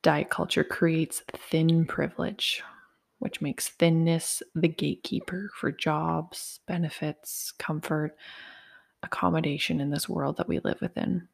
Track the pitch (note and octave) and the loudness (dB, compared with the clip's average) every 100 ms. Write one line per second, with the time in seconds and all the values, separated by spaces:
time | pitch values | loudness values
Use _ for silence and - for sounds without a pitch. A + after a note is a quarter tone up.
0 | E3 D3+ D3+ - E3 - - - E3 D#3+ | 6 4 0 -2 0 2 0 2 4 4
1 | D#3+ - - - - D#3+ D#3+ E3 E3 - | 0 -2 -8 -14 -2 4 6 6 4 0
2 | D3 - - - - - - - - _ | -4 -2 -6 -2 -4 -4 -8 -18 -20 _
3 | _ _ - - D3 - - - E3+ E3 | _ _ -8 -4 -4 -4 -6 2 4 6
4 | E3 E3 - - - E3 E3 E3 D3 - | 4 2 0 -6 -6 0 0 2 -2 -2
5 | - - - F3+ G3+ - - - E3 D3+ | -4 -6 -4 -8 -8 -4 -4 0 0 0
6 | E3 E3 E3 - - - - F3 D#3+ - | 0 0 -2 -10 -12 -14 -6 -2 -2 -2
7 | D#3 - - - - - - D#3 - D#3 | -6 -6 -10 -8 -10 -8 -4 -4 0 0
8 | D3+ - - - - - - - _ _ | 0 -6 -20 -18 -18 -20 -20 -20 _ _
9 | - - F3+ D#3+ D#3 C#3+ - D#3+ C#3+ C#3+ | -8 0 2 2 0 0 0 0 0 -2
10 | - - C#3 - - - - - E3+ - | -2 -2 -2 -2 -2 0 0 -2 -4 -2
11 | - F#3 - | -2 -2 -4